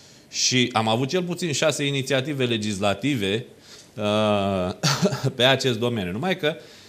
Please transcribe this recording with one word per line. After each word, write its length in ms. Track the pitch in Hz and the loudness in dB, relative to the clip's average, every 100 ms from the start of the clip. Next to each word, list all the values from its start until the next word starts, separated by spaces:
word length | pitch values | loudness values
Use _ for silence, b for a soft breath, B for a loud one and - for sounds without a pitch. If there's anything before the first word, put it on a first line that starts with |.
| B B B | B B B
Și 380 | - - 127 120 | -2 0 2 2
am 160 | 110 110 | 2 2
avut 200 | 113 135 | 2 2
cel 140 | 185 | -2
puțin 300 | 175 170 175 | -2 -4 -4
șase 320 | 135 160 143 139 | 0 0 0 -2
inițiative 580 | 139 127 135 135 139 | -2 0 0 0 -2
legislative, 1000 | 123 113 104 95 104 98 135 131 98 110 - - B B B | 0 0 -2 -2 0 0 -2 0 0 -2 -4 -18 B B B
uh, 800 | - 104 107 107 104 98 95 90 - 147 139 | -6 0 2 2 2 2 0 -2 -2 -2 0
<laughs> 400 | 190 131 135 - | 0 0 -4 2
pe 80 | |
acest 340 | 127 131 135 110 | 4 4 2 0
domeniu. 340 | 120 117 90 | 0 -2 -4
Numai 240 | 104 180 180 | -4 -4 -2
că, 200 | 151 160 B B | -2 -4 B B